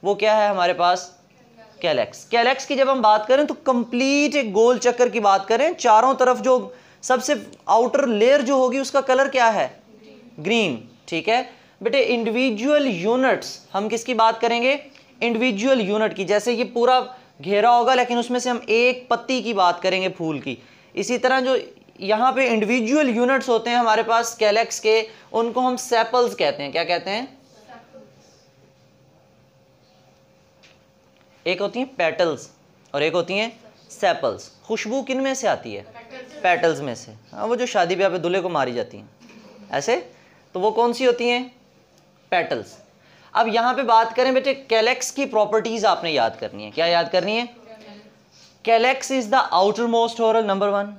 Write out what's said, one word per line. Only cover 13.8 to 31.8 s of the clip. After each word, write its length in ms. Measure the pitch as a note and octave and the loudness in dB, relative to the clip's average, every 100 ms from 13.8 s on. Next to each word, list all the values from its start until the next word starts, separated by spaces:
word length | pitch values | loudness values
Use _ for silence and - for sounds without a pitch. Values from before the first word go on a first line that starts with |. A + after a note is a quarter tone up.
| G#3 | -4
किसकी 260 | A3 A#3+ | -6 -4
बात 260 | A3+ A3+ A3+ | 2 2 2
करेंगे? 460 | A#3 A#3 B3+ C#4+ - - _ _ | -2 0 0 -2 -6 -20 _ _
इंडिविजुअल 580 | A#3 A3+ B3+ G3 B3 C4 | -4 0 -2 0 0 0
यूनिट 340 | F#3+ G#3 A3 | 0 0 -2
की। 100 | G#3+ | -4
जैसे 280 | F#3 G#3 A3 | -2 0 0
ये 120 | A#3 | -2
पूरा 520 | B3 A#3+ B3 B3+ B3+ - - _ | -2 0 2 2 0 -14 -20 _
घेरा 280 | D#3+ G3+ A3+ | -2 2 4
होगा 240 | A#3+ A#3 | 4 4
लेकिन 240 | B3+ A#3+ A#3+ | 2 2 -2
उसमें 220 | A#3+ B3 | -2 -4
से 100 | B3 | -4
हम 120 | A#3+ - | -6 0
एक 380 | A3 B3 B3 - | 2 2 0 -4
पत्ती 320 | A#3 A#3 B3+ | -4 -2 -4
की 120 | G#3+ | -2
बात 260 | G3+ F3+ E3+ | 2 2 2
करेंगे 280 | F#3 F#3 F#3 | -2 -2 -4
फूल 300 | F#3 D#3+ D3 | -4 -6 -6
की। 200 | C#3 A#2+ - - _ - | -8 -12 -14 -20 _ -8
इसी 220 | G3+ A#3+ | -4 -2
तरह 220 | B3+ C4 | 0 0
जो 200 | B3+ C4 - - _ - | 0 -2 -4 -18 _ -12
यहाँ 320 | F#3+ G#3+ B3+ | -2 2 2
पे 160 | A#3+ C4 | 2 0
इंडिविजुअल 600 | A3+ G#3 B3 A3 D4 C#4 | 0 0 0 2 2 2
यूनिट्स 400 | A3+ B3 C4+ - | 2 2 0 0
होते 220 | A3+ A3+ | -2 0
हैं 60 | A#3+ | 0
हमारे 260 | A#3 G#3+ | 2 2
पास 340 | A3 A3+ A#3 - | 2 0 -2 0
कैलेक्स 440 | G#3+ G#3 A3+ - | 2 2 0 -2
के, 280 | A3 A3 A3 - - | 2 2 0 -14 -8
उनको 280 | A3 A#3 A3+ | -4 -2 0
हम 160 | B3+ B3 | -2 -2
सेपल्स 580 | - A#3 A3+ B3 A#3+ | -2 0 2 0 0
कहते 280 | G3 D3+ C#3+ | 0 -2 -2
हैं। 100 | C#3+ | -6
क्या 120 | D3+ | -4
कहते 260 | E3 F3 F3 | -2 -4 -4
हैं? 300 | G#3 C4 - _ - - A#3+ - G#3+ G#3+ _ _ _ _ _ _ _ _ _ _ _ _ _ _ _ _ _ _ _ _ _ _ _ _ _ - _ _ _ _ _ _ _ E3 | -8 -8 -16 _ -20 -20 -20 -20 -20 -20 _ _ _ _ _ _ _ _ _ _ _ _ _ _ _ _ _ _ _ _ _ _ _ _ _ -20 _ _ _ _ _ _ _ -6
एक 140 | F3+ | -4
होती 180 | G3+ | -4
हैं 160 | A#3 | -6